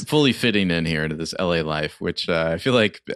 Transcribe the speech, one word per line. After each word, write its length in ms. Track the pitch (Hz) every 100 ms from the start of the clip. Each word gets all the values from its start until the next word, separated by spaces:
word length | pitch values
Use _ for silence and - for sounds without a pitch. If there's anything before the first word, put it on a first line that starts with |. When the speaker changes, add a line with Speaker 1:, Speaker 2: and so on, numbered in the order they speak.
Speaker 1:
it's 80 | 98
Speaker 2:
fully 220 | 151 139
fitting 380 | 117 120 104 92
in 160 | 85 82
here 220 | 78 78
to 80 | 78
this 180 | 80 -
L 120 | 90
A 120 | 85
life, 360 | 78 76 76 -
which, 300 | 87 - -
uh, 220 | 85 82
I 60 | 82
feel 140 | 135
like 280 | 123 107 - -